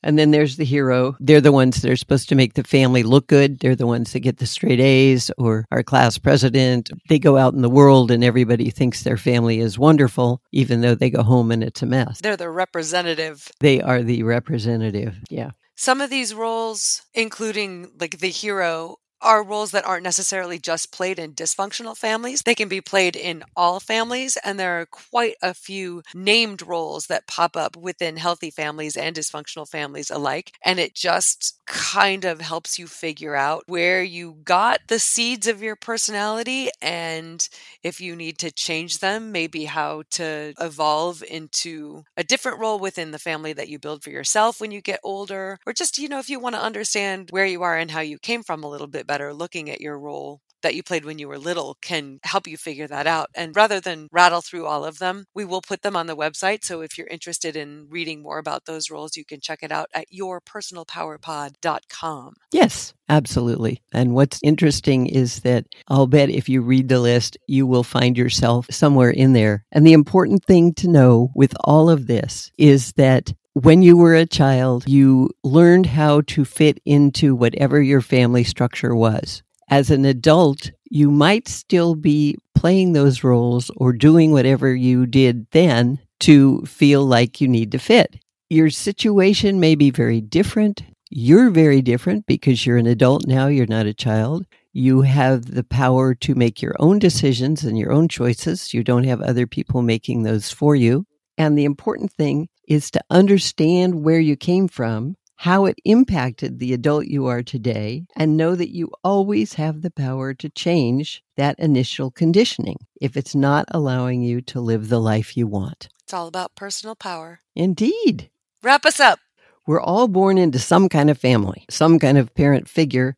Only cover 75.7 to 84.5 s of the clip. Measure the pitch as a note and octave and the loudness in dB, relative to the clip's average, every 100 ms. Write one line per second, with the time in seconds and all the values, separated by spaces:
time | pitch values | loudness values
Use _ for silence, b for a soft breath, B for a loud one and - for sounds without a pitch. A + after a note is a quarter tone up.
75.7 | F3+ F#3 C3+ D3+ D3 D3 - C3+ - D#3 | 6 4 2 4 4 2 -2 -2 2 2
76.7 | - - C#3+ C#3+ C3+ D3+ B2+ A#2+ - C#3 | 2 2 4 4 4 0 2 0 0 2
77.7 | D3 C3+ C#3 A#2 B2+ A#2+ B2 B2 - A#2+ | 2 4 2 2 2 4 2 0 -2 -4
78.7 | - A#2+ A#2 A2+ A2 - - _ _ _ | -2 -2 2 2 0 -6 -14 _ _ _
79.7 | C#3 C3+ C#3 C#3 C3 C3+ D#3 E3 C#3 - | 2 4 2 2 2 4 4 4 0 -10
80.7 | - _ C#3+ D3 D3 D3+ G#3 - - - | -18 _ 2 4 4 4 2 -2 -16 -2
81.7 | F3+ E3+ D#3+ D#3 D3 D3 - _ - E3 | 0 0 0 0 2 0 -2 _ -2 2
82.7 | F#3+ F#3 D#3+ C#3 B2+ C3+ B2 A#2+ A#2+ B2 | 2 2 4 4 2 2 2 2 -2 -4
83.7 | - B2+ A#2+ D3 E3 D#3 D3 B2+ | -2 0 4 6 6 6 4 4